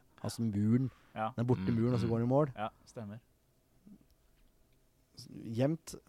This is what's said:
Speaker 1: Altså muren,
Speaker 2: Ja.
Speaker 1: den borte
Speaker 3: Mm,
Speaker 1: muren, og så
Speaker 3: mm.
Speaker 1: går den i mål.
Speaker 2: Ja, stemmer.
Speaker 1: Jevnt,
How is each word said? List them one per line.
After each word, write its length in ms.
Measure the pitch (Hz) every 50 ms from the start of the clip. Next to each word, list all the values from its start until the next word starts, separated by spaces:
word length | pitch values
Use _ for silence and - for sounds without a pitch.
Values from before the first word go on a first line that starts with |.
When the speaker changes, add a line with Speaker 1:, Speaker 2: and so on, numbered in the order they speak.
| _ _ _ -
Speaker 1:
Altså 220 | - 107 - - 117
muren, 480 | 113 101 101 104 110 117 127 135 120 - - - - -
Speaker 2:
Ja. 140 | 110 110 110 -
Speaker 1:
den 100 | - 117
borte 160 | 123 120 - 190 190
Speaker 3:
Mm, 80 | 117 113
Speaker 1:
muren, 140 | 113 123 127
og 60 | 113
så 40 | 120
Speaker 3:
mm. 60 | 113
Speaker 1:
går 80 | 113 117
den 80 | 117
i 60 | 123 131
mål. 160 | 143 156 139 123
Speaker 2:
Ja, 100 | 107 107 110 - _ -
stemmer. 340 | - - 123 107 101 104 123 _ _ _ _ _ _ _ _ _ _ _ _ _ 208 - - _ _ _ _ _ _ _ _ - _ _ _ _ _ _ _ _ _ _ _ _ _ - 117 117 - - - - 107 113
Speaker 1:
Jevnt, 400 | 113 127 147 165 - - - - - _